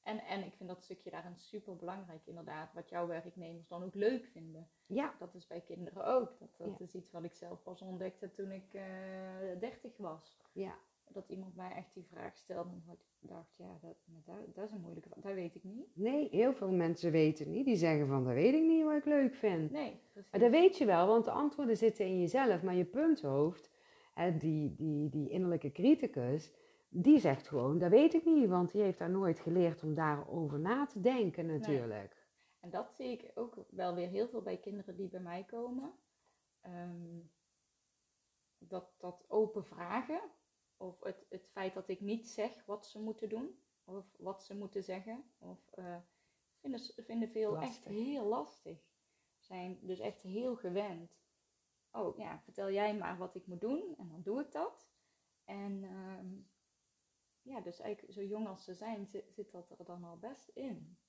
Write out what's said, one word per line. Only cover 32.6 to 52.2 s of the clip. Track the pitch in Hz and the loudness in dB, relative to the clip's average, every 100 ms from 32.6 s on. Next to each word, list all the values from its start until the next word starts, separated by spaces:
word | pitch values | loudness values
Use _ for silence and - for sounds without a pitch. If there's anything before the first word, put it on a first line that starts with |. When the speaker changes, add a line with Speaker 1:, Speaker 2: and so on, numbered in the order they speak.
Speaker 1:
En | 180 | -8
dat | 180 - | -8 -8
zie | - 254 | -8 -8
ik | 240 - | -8 -10
ook | - 233 214 - | -8 -8 -8 -14
wel | 190 180 | -4 -2
weer | 175 180 | -2 -2
heel | 190 240 | -2 -2
veel | 240 | -4
bij | 190 185 | -6 -8
kinderen | - 202 196 180 | -6 -10 -10 -8
die | 190 | -8
bij | 185 | -8
mij | 175 175 | -8 -10
komen. | 196 233 240 254 277 370 _ _ _ _ _ _ | -8 -8 -6 -6 -8 -14 _ _ _ _ _ _
Ehm, | 180 175 175 170 170 170 165 _ _ _ _ _ _ _ _ _ _ _ _ _ | -16 -12 -10 -10 -12 -14 -16 _ _ _ _ _ _ _ _ _ _ _ _ _
dat, | 170 180 - _ | -10 -10 -10 _
dat | 180 175 _ | -14 -14 _
open | 214 214 214 | 2 2 0
vragen, | - - 175 214 240 320 415 _ _ _ _ _ | -10 -12 -6 -4 -4 -6 -8 _ _ _ _ _
of | 190 180 | -16 -10
het, | 196 190 - | -10 -10 -14
het | 185 - | -16 -14
feit | - 190 | -8 -6
dat | 185 185 | -6 -8
ik | 185 | -6
niet | 202 226 - | -4 -4 -6
zeg | - 202 - - | -4 -4 -4 -10
wat | 208 - | -10 -10
ze | 214 | -10
moeten | 220 214 214 | -8 -6 -6
doen, | 220 285 370 _ _ | -6 -8 -12 _ _
of | - 190 190 _ | -14 -14 -14 _
wat | 185 190 | -10 -10
ze | - 202 | -12 -12
moeten | 202 196 | -8 -8
zeggen, | 185 185 202 240 - _ | -6 -8 -8 -12 -14 _
of, | 180 185 _ | -18 -18 _
eh, | - 180 175 180 _ _ _ _ _ | -16 -12 -12 -16 _ _ _ _ _
vinden | 277 240 | -8 -8
s-, | - - 226 | -8 -14 -8
vinden | 233 220 | -4 -2
veel | 226 214 156 | 0 0 0
echt | 247 233 | -4 -8
Speaker 2:
Lastig. | - | -8
Speaker 1:
heel | 208 247 285 | -4 -2 -2
lastig. | 208 247 294 - - 160 _ _ _ _ _ _ | 0 -2 -4 -12 -18 -18 _ _ _ _ _ _
Zijn | _ 185 180 185 | _ -10 -10 -10
dus | 185 185 | -8 -6
echt | 214 202 | -6 -8
heel | 190 196 247 240 | -8 -4 -4 -4
gewend. | 185 185 202 170 170 _ _ _ _ _ _ _ _ | -4 -2 -4 -8 -14 _ _ _ _ _ _ _ _
Oh | - 202 | -6 -6
ja, | - | -6